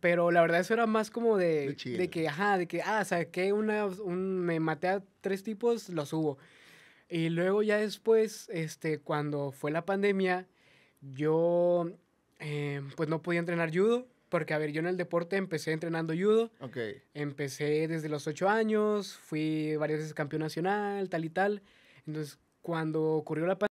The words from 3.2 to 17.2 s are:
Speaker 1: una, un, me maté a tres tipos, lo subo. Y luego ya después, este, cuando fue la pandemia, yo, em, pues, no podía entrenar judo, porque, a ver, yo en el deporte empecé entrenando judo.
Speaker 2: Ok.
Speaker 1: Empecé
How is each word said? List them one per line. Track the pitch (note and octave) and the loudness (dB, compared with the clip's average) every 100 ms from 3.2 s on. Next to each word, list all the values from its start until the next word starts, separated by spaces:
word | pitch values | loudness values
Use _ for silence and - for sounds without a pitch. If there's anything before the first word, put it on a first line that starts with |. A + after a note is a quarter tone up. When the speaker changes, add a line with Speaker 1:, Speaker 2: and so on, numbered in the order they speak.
| E3+ F3 F#3+ | -2 -2 0
Speaker 1:
una, | G#3 G#3+ G#3+ G#3 | 2 0 0 -2
un, | F#3 G#3 F3+ F#3+ F#3 | -4 -4 -2 -2 -2
me | F3 E3 | 0 0
maté | D#3+ D3+ F3+ | 0 0 0
a | G3 F#3+ _ | -2 -4 _
tres | G3 F#3+ | -4 -4
tipos, | G3 G#3 A#3+ A#3 - | -4 -2 0 0 -2
lo | E3+ | -6
subo. | C#3+ D#3+ D#3 C3 - - - - - _ _ | -4 -2 -2 -4 -12 -20 -20 -20 -20 _ _
Y | E3+ E3 | -2 0
luego | E3 F#3 G3+ | 0 2 2
ya | G#3+ G#3 | 2 2
después, | G#3+ G3 - A3+ A3 G#3 - | 0 -4 2 4 4 -2 -8
este, | F3+ D#3 - D#3+ D3+ | -4 -4 -4 -4 -4
cuando | - D3+ D3 D3 C#3+ | -2 -2 0 -2 -4
fue | C3 D3 | -4 -4
la | D#3 | -4
pandemia, | E3 G3 G3+ G3 F#3 F3+ F#3 _ _ _ _ _ C#3 | -2 0 2 2 2 0 -4 _ _ _ _ _ -16
yo, | C3 D3+ D#3+ E3+ F3 F3 F3 E3+ G3 _ _ _ _ | -2 2 4 4 4 4 4 0 -6 _ _ _ _
em, | D3+ D3 C#3+ C#3+ C#3 C#3 | -6 -4 -4 -4 -8 -4
pues, | D#3 | -2
no | D#3+ | -2
podía | E3 E3+ | 0 0
entrenar | E3+ E3+ E3 D#3+ | 0 0 0 4
judo, | G#3 A#3+ B3+ _ _ | 4 2 -2 _ _
porque, | E3+ D#3 | -2 0
a | D#3 | -2
ver, | D3+ | 0
yo | D3 | -2
en | E3+ | -2
el | F3+ | -2
deporte | F3 E3+ E3+ G3 | 0 0 0 -2
empecé | F#3 D#3+ D#3+ | -2 -4 -2
entrenando | D#3+ E3 E3 D#3+ | -2 -2 -2 -2
judo. | D#3+ G3 A3 A3+ _ | 0 4 4 2 _
Speaker 2:
Ok. | C3 A#2+ A2+ G2+ _ | -12 -6 -6 -8 _
Speaker 1:
Empecé | D3 | -8